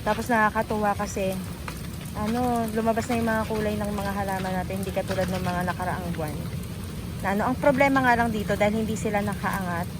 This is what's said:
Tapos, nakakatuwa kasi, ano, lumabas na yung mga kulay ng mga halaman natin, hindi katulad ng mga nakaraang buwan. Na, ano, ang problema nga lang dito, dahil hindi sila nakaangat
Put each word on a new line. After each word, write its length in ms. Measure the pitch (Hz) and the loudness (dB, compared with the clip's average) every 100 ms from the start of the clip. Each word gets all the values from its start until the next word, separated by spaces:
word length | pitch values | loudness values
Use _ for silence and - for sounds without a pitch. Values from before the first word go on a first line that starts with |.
Tapos, 240 | - 214 220 | 0 0 2
nakakatuwa 640 | 233 214 214 220 214 208 196 | 4 4 2 0 0 0 0
kasi, 320 | 202 - 190 185 185 - - - - - - - | -2 -2 -2 -2 -6 -8 -8 -8 -8 -8 -8 -4
ano, 480 | 214 240 247 240 226 214 | -2 0 2 0 0 0
lumabas 320 | 226 226 226 | 2 2 0
na 80 | 233 | 0
yung 140 | 226 | 2
mga 160 | 220 214 | 0 0
kulay 280 | 220 214 208 | 0 0 0
ng 120 | 208 202 | -2 -2
mga 160 | 196 | -2
halaman 420 | 202 196 190 185 185 | -2 -2 -2 -2 -2
natin, 240 | 180 190 | -2 -2
hindi 80 | 190 | -2
katulad 320 | 190 190 185 180 | -2 -2 0 0
ng 80 | 185 | 0
mga 220 | 180 175 180 | 0 0 0
nakaraang 380 | 170 180 165 175 | -2 -2 -2 -4
buwan. 240 | 170 151 147 - - - - - - - - | -4 -4 -4 -6 -6 -6 -8 -8 -8 -8 -4
Na, 40 | 190 202 | -2 2
ano, 20 | 208 | 2
ang 80 | 254 | 4
problema 480 | 285 269 277 269 | 4 6 6 6
nga 160 | 254 233 | 6 4
lang 160 | 233 220 | 4 0
dito, 240 | 190 202 | 0 2
dahil 240 | 208 220 | 4 2
hindi 160 | 214 170 | 0 -2
sila 240 | 220 208 | 0 0
nakaangat 640 | 202 190 196 180 185 170 180 | 0 -2 -2 -2 -2 -2 -4